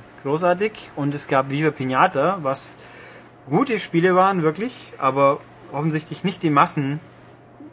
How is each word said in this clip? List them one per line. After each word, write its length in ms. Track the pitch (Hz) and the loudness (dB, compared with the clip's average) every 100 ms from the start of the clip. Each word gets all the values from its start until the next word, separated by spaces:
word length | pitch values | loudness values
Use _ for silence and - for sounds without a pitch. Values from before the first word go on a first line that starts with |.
| - - | -16 -12
großartig, 680 | 139 151 175 180 214 214 - | -4 0 2 2 -2 -4 -12
und 220 | - 143 143 | -6 -4 -4
es 100 | - | 0
gab 240 | 139 139 | 0 0
Viva 220 | 139 156 | 0 0
Pinata, 640 | 147 131 131 156 139 156 196 | 0 -2 2 2 2 -2 -2
was 360 | 139 135 - - - - - - - - - | -4 -4 -6 -10 -18 -20 -20 -20 -20 -20 -2
gute 320 | 156 262 214 | 0 0 -2
Spiele 340 | - 165 180 | -2 2 4
waren, 300 | 180 190 190 | 4 4 4
wirklich, 480 | 156 156 240 - - - | 0 -2 -6 -8 -18 -2
aber 420 | 135 135 139 143 - - - | -2 4 2 2 -4 -20 -12
offensichtlich 500 | 139 160 156 - 151 | -4 -2 -2 -6 -6
nicht 220 | 185 190 | -6 -2
die 60 | 165 | 0
Massen 500 | 143 175 - 139 147 - - - - - - - | 4 4 2 -2 -4 -8 -20 -20 -20 -20 -20 -20